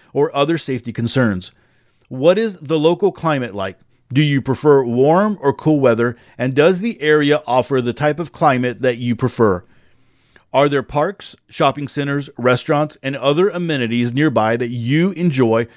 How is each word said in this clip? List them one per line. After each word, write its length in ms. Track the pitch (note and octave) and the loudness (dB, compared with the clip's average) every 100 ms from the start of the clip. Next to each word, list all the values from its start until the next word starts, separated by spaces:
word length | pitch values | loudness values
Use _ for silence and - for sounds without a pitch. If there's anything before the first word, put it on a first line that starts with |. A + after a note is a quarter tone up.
| _ | _
or 200 | C3 D#3 | -2 -2
other 220 | C#3 D3 E3 | 0 -2 -2
safety 340 | - B2+ A#2+ | -4 -8 -8
concerns? 600 | A2 A#2 C3+ A#2 F#2 - _ _ _ _ _ - | -6 -2 0 0 -2 -8 _ _ _ _ _ -14
What 300 | C3 D#3 F#3+ | 0 2 2
is 180 | A3+ F3 | -2 -6
the 180 | D3 D#3+ | -4 0
local 340 | D#3 F3 G3 | 2 2 -2
climate 420 | - E3 C#3+ A#2+ | -2 -2 -2 -4
like? 240 | G2 F#2+ - _ _ - | -6 -8 -10 _ _ -4
Do 120 | B2 | 0
you 180 | D3+ C#3 | 2 0
prefer 420 | C3+ A#2+ D3+ C#3 | 0 0 4 4
warm 540 | A#2+ A#2+ C#3 F3 G#3+ G3+ | 4 2 4 4 2 0
or 100 | C#3 | -2
cool 280 | - D#3+ D3+ | 0 0 2
weather? 360 | B2+ A2+ A#2+ A#2 _ - | 4 2 0 -4 _ -6
And 160 | B2+ | -4
does 260 | C3 D#3+ F3+ | 2 2 2
the 180 | A#3 F#3 | -4 -4
area 400 | D3+ D3+ C#3+ D3 A#2+ | 2 2 2 0 0
offer 360 | B2+ B2 C3 | 0 0 -2
the 100 | A#2+ | -2
type 260 | A#2 D3+ D3+ | -2 -2 -2
of 140 | D#3+ | -8
climate 480 | - D#3 B2+ B2 A2 | 0 2 2 -2 -2
that 160 | B2+ A#2+ | -2 -2
you 180 | B2 | -4
prefer? 500 | A2+ B2+ - A2 F2+ - _ _ _ _ _ _ _ _ | -2 -2 2 2 2 -6 _ _ _ _ _ _ _ _
Are 160 | C3 C#3+ | 0 2
there 120 | C#3 | 0
parks, 540 | A2+ C#3+ E3+ G3 - - _ | -4 -4 -4 -6 -20 -20 _
shopping 400 | - D3 C#3 C#3 | -2 -2 -2 -8
centers, 420 | D3 C#3+ C#3+ C#3 - | -6 -4 -4 -6 -2
restaurants, 580 | B2 B2 - D3 D3+ - | 0 0 0 -2 -2 -6
and 140 | C3+ C3+ | -10 -2
other 340 | C3+ D3 G3 | 0 2 0
amenities 640 | F3 E3+ C#3+ A2+ A#2+ A#2+ | -2 -4 -2 -2 -2 -2
nearby 420 | B2+ D#3 A#2 A2 A#2 | 0 2 2 2 0
that 120 | A#2+ | -4
you 420 | B2 A#2 D3+ F#3 | -6 -2 0 0
enjoy 560 | D#3+ F3 C3 A#2 A2+ A#2 | 0 -2 2 2 2 -2